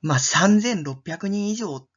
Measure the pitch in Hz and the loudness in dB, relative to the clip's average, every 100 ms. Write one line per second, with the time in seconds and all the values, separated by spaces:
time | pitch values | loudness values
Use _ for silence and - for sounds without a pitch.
0 | 156 135 - - 190 208 226 214 143 135 | 0 0 2 2 6 4 4 -2 -4 -10
1 | - 165 196 202 202 214 214 135 - | -10 -8 -4 -4 -4 -4 -6 -8 -12